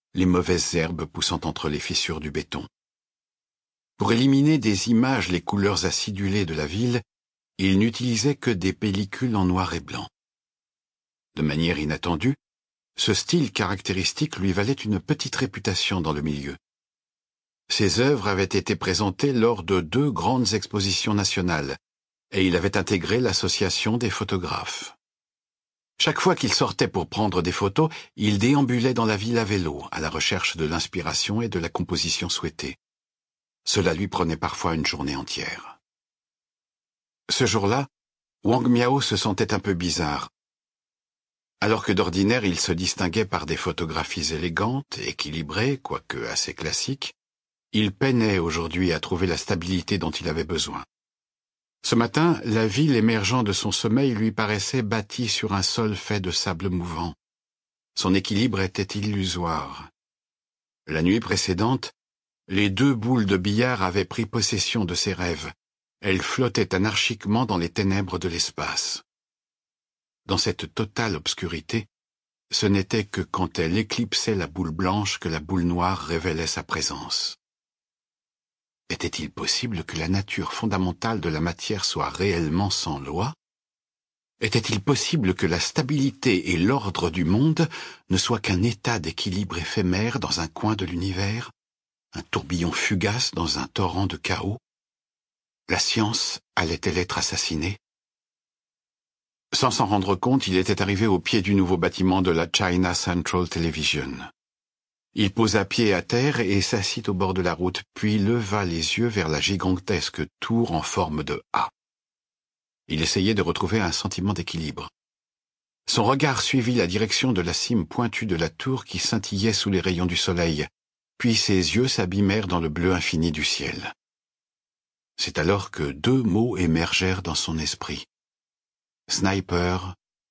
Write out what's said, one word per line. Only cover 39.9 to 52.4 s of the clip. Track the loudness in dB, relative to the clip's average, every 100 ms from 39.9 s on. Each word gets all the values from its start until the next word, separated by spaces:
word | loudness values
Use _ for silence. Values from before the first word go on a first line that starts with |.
| 0 -2 -2 -6 -14 _ _ _ _ _ _ _ _ _ _ _ _
Alors | 0 2 2
que |
d'ordinaire | 2 2 2 4 4
il | 2 0
se | 0
distinguait | 0 -2 -2 -2 0 -2
par | -2 -4
des | -4
photographies | -4 -4 -4 -4 -4 -4 -4
élégantes, | -2 -2 -2 0 -2 -6 -8
équilibrées, | -8 -6 -6 -6 -6 -2 0 -2
quoique | -4 -8 -8 -8 -6
assez | -4 -4 -6
classiques, | -6 -4 -4 -6 -8 -12 _ _ _ _ _
il | 0 0
peinait | 2 2 4 4 2
aujourd'hui | 0 -2 -4 0 0
à | 0
trouver | -2 -2 0
la | 0
stabilité | -2 -4 -2 -2 -2 -2
dont | -2
il | -4 -4
avait | -4
besoin. | -4 -4 -4 -8 -12 _ _ _ _ _ _ _ _ _ 0
Ce |
matin, | 2 2 2 2 2